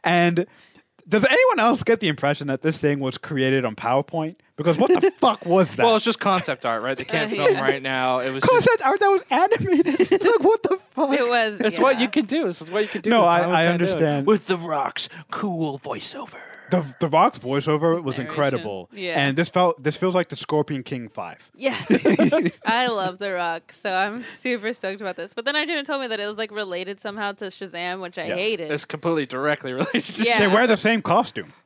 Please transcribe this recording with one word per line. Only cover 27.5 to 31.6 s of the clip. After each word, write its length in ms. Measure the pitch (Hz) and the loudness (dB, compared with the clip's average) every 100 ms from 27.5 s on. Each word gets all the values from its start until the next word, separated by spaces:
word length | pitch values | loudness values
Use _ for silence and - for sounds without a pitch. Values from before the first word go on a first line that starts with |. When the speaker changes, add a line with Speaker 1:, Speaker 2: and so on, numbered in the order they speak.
| - 190 170 180 185 | -12 -12 -8 -8 -8
Speaker 2:
which 160 | 180 180 | -10 -10
I 80 | 160 | -6
Speaker 1:
Yes. 140 | 175 | -2
Speaker 2:
hated. 280 | 208 202 156 | -2 -4 -4
Speaker 3:
It's 160 | 147 - | -6 -6
completely 400 | 151 170 160 135 | -6 -2 -2 -2
directly 460 | 127 147 147 131 | -4 -2 -2 -4
<laughs> 20 | |
related 400 | 127 - 233 - | -4 -2 -2 -4
to 100 | 190 | -2
Speaker 2:
Yeah. 140 | 226 226 | 0 2
Speaker 1:
They 100 | 208 | 4
wear 180 | 208 247 | 4 4
the 120 | 214 | 2
same 240 | 214 226 | 2 0
costume. 500 | - 185 - - 87 - | 2 2 2 -8 -12 -20